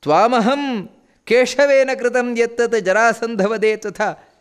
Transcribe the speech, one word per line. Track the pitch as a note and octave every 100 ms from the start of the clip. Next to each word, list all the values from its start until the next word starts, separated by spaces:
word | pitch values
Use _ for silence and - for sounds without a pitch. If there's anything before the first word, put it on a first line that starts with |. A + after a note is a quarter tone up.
ತ್ವಾಮಹಂ | C#3+ D#3 A3 B3 A3 C#4+ C#4 A#3 F3 _ _ _
ಕೇಶವೇನ | - A#3 B3+ - C#4+ C4+ C4+ C4
ಕೃತಂ | A#3+ A#3+ A#3+ A#3
ಯತ್ತತ್ | A#3 A#3 A#3 A3+
ಜರಾಸಂಧವದೇ | F#3 F#3+ A#3 A3 A#3+ A#3 G3 A3 G#3+ G#3+
ತಥಾ | G#3+ F#3 G#3 D3+ _ _